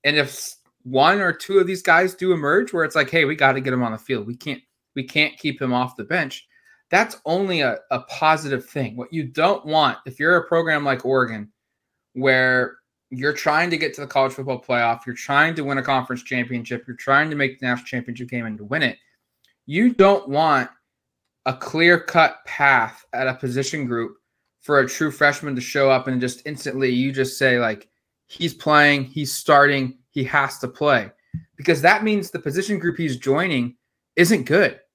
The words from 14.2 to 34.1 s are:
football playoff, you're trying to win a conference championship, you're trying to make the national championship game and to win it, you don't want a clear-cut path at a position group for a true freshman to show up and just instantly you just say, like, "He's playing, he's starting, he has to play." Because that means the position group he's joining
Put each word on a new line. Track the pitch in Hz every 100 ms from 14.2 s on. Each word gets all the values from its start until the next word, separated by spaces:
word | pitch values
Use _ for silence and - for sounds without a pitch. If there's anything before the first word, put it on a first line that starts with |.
| 131
football | 131 135 123
playoff, | - 120 117 117
you're | -
trying | 120 - 139 156 165
to |
win | 139 139
a |
conference | 131 131 127 123
championship, | - 127 123 123 113 120 -
you're | 120
trying | - 139 156
to | 147
make | 135 131
the | 127
national | 123
championship | - 127 123 123 123
game | 123 113
and | 104
to |
win | 104 151
it, | 131 - _ _ _ _ _ _ -
you | 160 247
don't | 233 196 202 -
want | 139 160 135 120 _ _ _ _ _ _ _
a | 131
clear-cut | 131 - 160 170 170 - 170 156 - -
path | - 143 127 113 - _
at | 120 131
a |
position | 127 131 123 139 156
group | 127 120 113 - _ _ _ _
for | - 143
a | 127
true | - 156
freshman | - 147 143 151
to | 127
show | 123 143 135
up | 131 131
and | 127
just | 123 - 151
instantly | 147 147 127 135
you | 123 135
just | 135 131 -
say, | 135 123
like, | 117 107 _ _ _ _ _
"He's | - 170
playing, | - 156 151 147 143
he's | 131 156 139
starting, | - - 143 143 139 127 - _
he | 143
has | 127 147 135 -
to | 123
play." | - 147 123 98 _ _ 160 - -
Because | 143 151
that | 160 202
means | 214 208 180
the | -
position | 147 160 196 202
group | 170 170
he's | 160 123
joining | 135 139 185 135 120 - _ _ _